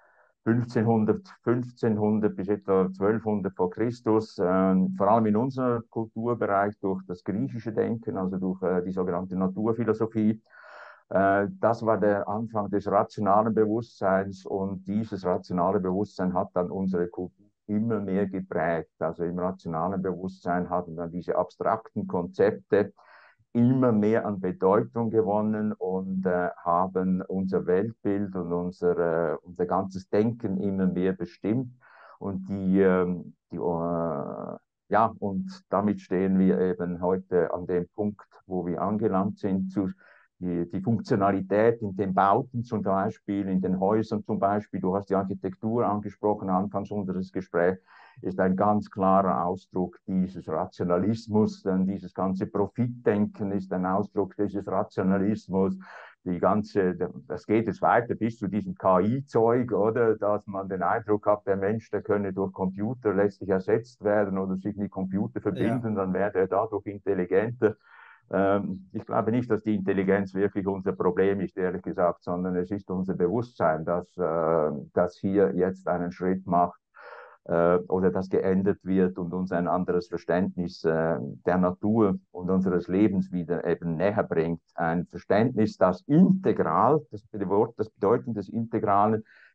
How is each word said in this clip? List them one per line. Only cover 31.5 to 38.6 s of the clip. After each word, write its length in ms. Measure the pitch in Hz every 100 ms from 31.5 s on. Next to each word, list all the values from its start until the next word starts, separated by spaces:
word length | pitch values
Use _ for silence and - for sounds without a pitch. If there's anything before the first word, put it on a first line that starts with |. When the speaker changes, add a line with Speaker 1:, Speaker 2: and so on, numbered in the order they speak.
| 120 123 - _ - - -
Speaker 1:
Und 280 | 98 98 95
die, 300 | 98 95 95
ähm, 520 | 95 92 90 90 - - _
die, 60 | 85
äh, 1000 | 60 85 85 85 82 73 64 52 50 50 _ _ -
ja, 240 | 104 113 -
und 440 | 101 95 95 - -
damit 320 | 95 104 98
stehen 380 | - 92 95 95
wir 200 | 95 95
eben 420 | 92 90 87 87
heute 520 | 90 92 - 90 82
an 120 | 87 90
dem 200 | 90 87 -
Punkt, 300 | 104 104 - - -
wo 200 | 92